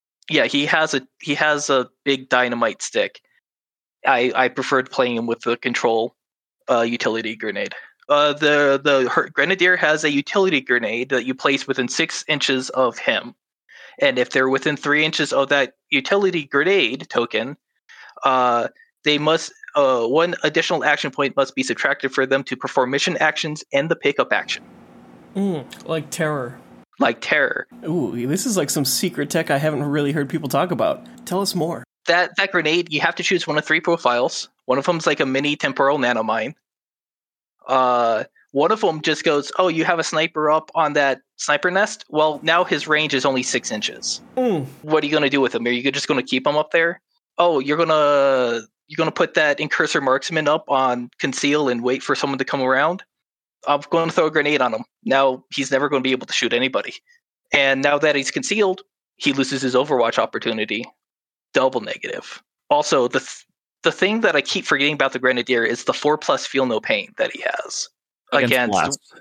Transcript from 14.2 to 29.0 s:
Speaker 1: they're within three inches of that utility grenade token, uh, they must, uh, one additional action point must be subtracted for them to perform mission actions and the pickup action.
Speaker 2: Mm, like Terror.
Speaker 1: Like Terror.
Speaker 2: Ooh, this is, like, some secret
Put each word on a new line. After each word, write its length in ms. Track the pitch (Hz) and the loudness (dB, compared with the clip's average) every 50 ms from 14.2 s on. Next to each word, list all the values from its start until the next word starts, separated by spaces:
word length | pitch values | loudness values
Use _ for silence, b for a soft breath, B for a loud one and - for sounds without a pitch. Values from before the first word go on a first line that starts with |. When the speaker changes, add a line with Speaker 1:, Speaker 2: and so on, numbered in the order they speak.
| 123 - | 0 0
Speaker 1:
they're 180 | - 135 131 131 | 2 0 2 2
within 300 | 131 131 - 156 147 135 | 2 0 0 -2 -2 -2
three 260 | - 143 147 151 156 | -2 0 0 2 0
inches 260 | 147 - - 151 - | 0 0 -2 -2 0
of 200 | 131 139 139 131 | 0 0 2 2
that 240 | 147 139 135 123 - _ _ - | 2 0 0 -2 -6 _ _ -2
utility 540 | 143 139 135 - 202 202 202 185 175 165 143 | -2 -2 0 2 0 2 2 2 0 -2 -4
grenade 640 | - - 139 151 185 202 190 135 110 127 143 165 - | -2 0 0 2 2 2 2 2 0 -2 -6 -8 -6
token, 460 | - 123 117 - - 107 113 135 156 - _ _ _ _ _ B B B B B B B - | -4 -2 -2 -2 -2 -4 -4 -4 -10 -14 _ _ _ _ _ B B B B B B B 0
uh, 440 | 139 131 127 127 123 117 117 117 135 - b b b b _ - | 2 4 4 4 4 2 2 0 -2 -6 b b b b _ -2
they 140 | 147 147 147 | 0 0 2
must, 340 | 151 156 165 160 - - - _ - - - | 2 2 2 0 -2 -6 -16 _ -12 -4 0
uh, 320 | 147 139 131 131 123 117 | 2 4 4 4 2 2
one 280 | 117 135 160 170 175 165 - | 2 2 2 2 2 0 -2
additional 420 | - 151 151 165 160 - 185 147 117 | -2 0 0 0 0 0 0 0 2
action 260 | 151 147 - - 143 | 2 0 0 -2 -4
point 260 | - - 139 131 - | -2 -2 -2 0 2
must 180 | 143 135 - - | 0 0 0 0
be 80 | 135 | -4
subtracted 520 | 127 127 117 - - 139 143 - - 131 - | -2 -2 -2 -2 0 -2 -2 -2 -4 -4 0
for 100 | 135 131 | 0 0
them 180 | 131 135 135 139 | 2 2 0 -2
to 120 | - 127 | -4 -8
perform 360 | - - 131 - 139 127 123 | -8 -6 -2 0 0 0 2
mission 260 | 139 139 - 185 165 - | 0 -2 -2 -2 0 2
actions 440 | 151 156 151 - - 151 151 - - - - | 2 0 0 0 -4 -6 -6 -8 -8 -4 -2
and 160 | 139 147 165 | 0 0 0
the 60 | 151 | -2
pickup 360 | - - 143 143 - - - | 0 0 0 0 0 0 0
action. 320 | 104 98 - - - - - - - - - - - - - - - - - - - | 0 -2 -2 -4 -8 -10 -10 -16 -20 -20 -20 -20 -20 -20 -20 -20 -20 -20 -18 -10 -6
Speaker 2:
Mm, 500 | 190 202 196 175 143 120 - - - - | -4 -2 -2 -2 -4 -8 -10 -16 -14 -8
like 220 | - 165 160 147 147 | -6 -6 -6 -6 -6
Terror. 480 | - - 165 151 151 139 123 123 135 - - - - - - _ _ - | -4 -4 -2 -2 -2 -4 -6 -8 -10 -14 -20 -20 -20 -20 -20 _ _ 0
Speaker 1:
Like 200 | - - - - | 0 0 0 0
Terror. 460 | - - 170 151 139 - - - - - 120 120 - | -2 0 2 2 2 0 -2 -4 -8 -12 -14 -12 -6
Speaker 2:
Ooh, 400 | 156 170 175 127 95 - 120 117 | -4 -2 -2 -2 -2 -4 -4 -2
this 200 | 131 156 196 - | -2 -2 -2 -2
is, 100 | 262 208 | -2 -2
like, 140 | 185 147 - | -2 -2 -2
some 160 | - 160 139 | 0 -2 -2
secret 420 | - - - | -2 -2 -2